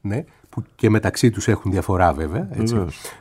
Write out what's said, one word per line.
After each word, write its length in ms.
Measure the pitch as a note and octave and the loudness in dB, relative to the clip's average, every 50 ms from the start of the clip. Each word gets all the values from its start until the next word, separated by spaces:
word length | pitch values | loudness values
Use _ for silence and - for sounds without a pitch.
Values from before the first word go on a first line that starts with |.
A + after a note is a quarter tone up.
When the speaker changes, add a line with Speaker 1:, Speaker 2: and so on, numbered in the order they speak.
Speaker 1:
ναι, 240 | - G#2 G2 B2+ - - _ _ _ _ | -8 -6 -6 -6 -6 -8 _ _ _ _
που 140 | - - A2 - _ | -12 -12 -12 -12 _
και 160 | - - A2+ | 0 2 4
μεταξύ 400 | G#2+ G#2+ - G2+ - - - A#2+ | 4 4 2 0 -2 2 2 2
τους 180 | A2 G#2 - - | 2 2 0 0
έχουν 220 | G#2+ - - G2+ | 0 0 0 -2
διαφορά 420 | F#2 F#2+ E2 - F#2+ F2+ F#2 E2+ D#2 | -2 -2 -2 0 2 4 4 4 4
βέβαια, 360 | C#2+ D#2+ D#2 E2 A2 F3 G3 C3+ | 2 -2 -4 -4 -6 -6 -6 -4
έτσι. 220 | A#2+ A2 A2+ A#2 | -4 -2 -2 0
Speaker 2:
Βεβαίως. 260 | A2 F#2 E2+ D#2+ - - - - - | -2 -2 -4 -6 -12 -14 -18 -18 -18